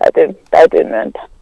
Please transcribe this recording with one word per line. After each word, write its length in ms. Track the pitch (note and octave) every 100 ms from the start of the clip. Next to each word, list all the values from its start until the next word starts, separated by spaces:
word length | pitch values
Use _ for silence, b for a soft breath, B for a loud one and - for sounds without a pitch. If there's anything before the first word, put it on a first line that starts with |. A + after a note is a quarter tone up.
täytyy, 400 | - - D#3 F#3+ _
täytyy 340 | D3+ E3 -
myöntää. 440 | - A2 - - - _